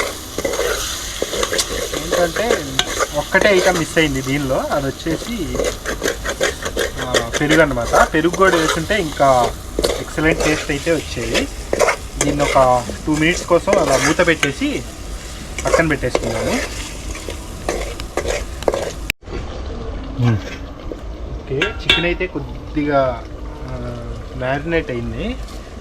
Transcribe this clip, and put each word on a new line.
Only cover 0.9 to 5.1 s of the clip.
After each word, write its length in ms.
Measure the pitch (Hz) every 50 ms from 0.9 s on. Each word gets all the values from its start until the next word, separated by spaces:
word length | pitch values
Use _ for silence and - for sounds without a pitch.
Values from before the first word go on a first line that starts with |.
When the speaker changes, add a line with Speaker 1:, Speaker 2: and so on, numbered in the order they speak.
| - - - - - - - - - - - - - - - - - - - - - - -
Speaker 1:
ఏంటంటే 600 | - - - 175 339 - - - - - - - - - - 740 - - - - - - -
ఒక్కటే 300 | - - - 190 - 214
ఐటమ్ 300 | 196 180 175 185 180 175
మిస్ 200 | 156 - - 165
అయింది 240 | 160 151 135 135 131
దీనిలో, 420 | 131 135 147 143 131 135 180 262 302
అది 160 | 202 147 139
వచ్చేసి, 600 | 135 131 - - 165